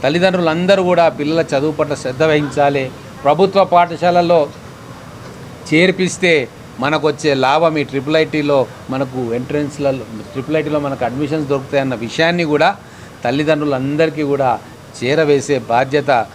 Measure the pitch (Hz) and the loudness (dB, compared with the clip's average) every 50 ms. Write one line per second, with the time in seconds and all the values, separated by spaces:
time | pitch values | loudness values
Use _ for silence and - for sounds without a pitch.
0 | - 135 151 175 175 190 180 180 175 165 156 165 180 180 202 190 185 180 180 170 | 0 0 0 4 2 2 2 2 0 0 0 0 2 2 2 4 4 2 4 4
1 | 170 160 139 135 147 147 160 165 160 - 156 139 135 156 151 147 156 143 147 127 | 4 2 2 0 -4 -2 0 0 0 0 0 0 0 0 0 -2 -2 -2 -2 -6
2 | - 131 127 123 156 160 156 151 147 143 131 147 143 143 143 139 135 127 - - | -6 -8 -2 0 2 2 2 2 0 -2 0 2 2 2 2 0 -4 -6 -8 -14
3 | - - - - - 139 147 156 196 190 190 196 190 180 175 175 175 170 170 151 | -18 -18 -18 -4 0 2 2 4 2 2 4 2 2 4 4 4 4 2 0 -2
4 | 165 175 175 175 175 170 175 165 147 143 - - - - - - - - - - | 0 2 4 4 4 4 4 4 2 0 -4 -14 -18 -20 -20 -20 -20 -20 -20 -20
5 | - - - - - - - - - - - - - - 151 156 175 190 180 185 | -18 -20 -20 -18 -18 -18 -18 -18 -18 -18 -18 -18 -6 0 2 4 4 4 4 0
6 | 185 175 - - - 175 165 151 127 110 - - - - - - 123 139 151 156 | -2 -4 -2 0 2 2 2 2 0 -2 -10 -18 -20 -20 -8 -4 -2 0 0 2
7 | 139 156 147 143 - 156 139 135 131 131 143 156 170 165 156 156 143 120 131 139 | 0 0 -2 0 0 0 2 2 2 2 2 4 2 2 2 0 -4 -2 -4 -6
8 | 127 139 156 160 160 151 - 156 147 143 143 139 127 - - - - - 131 131 | -4 0 2 2 2 2 0 -2 0 2 2 2 2 0 -4 -18 -10 -6 -4 -4
9 | 139 127 127 127 127 117 113 120 127 127 143 147 147 139 135 - 143 139 135 131 | -4 -4 -4 -6 -4 -4 -4 -4 -4 -4 -4 -4 -4 -4 -6 -4 -2 -2 -2 -2
10 | 113 - 113 107 107 - - 135 131 - 156 156 156 151 147 151 143 143 135 131 | -6 -12 -14 -14 -14 -12 -10 -10 -6 -2 -2 -2 -2 0 -2 -2 -2 -2 -4 -4
11 | 123 117 120 135 151 139 151 160 151 135 143 139 131 - - 139 135 135 127 110 | -4 -4 -4 -4 -4 -2 -2 -4 -2 -2 -2 -2 -2 -2 -2 0 0 0 -4 -4
12 | 113 117 - - 160 165 170 175 170 151 147 143 156 180 202 - - - - - | -6 -8 -2 0 0 0 2 0 0 0 2 2 2 2 2 -2 -10 -20 -20 -20
13 | - - - - - 120 127 139 151 147 156 147 151 147 139 127 131 139 147 147 | -20 -20 -20 -6 -4 -2 0 0 2 0 0 0 0 -2 -2 -2 -2 -4 0 0
14 | 165 160 147 147 151 139 139 139 135 127 117 104 - - - - - - - - | 0 0 0 -4 -2 -2 0 0 0 0 0 -2 -4 -14 -20 -20 -20 -20 -14 -6
15 | 113 123 143 156 160 147 147 139 127 - 143 131 113 107 117 120 135 135 135 147 | -2 0 2 2 4 4 4 2 2 0 -2 -2 -2 0 2 2 2 2 0 -2
16 | 131 135 139 120 110 98 - | 2 2 2 2 2 -2 -8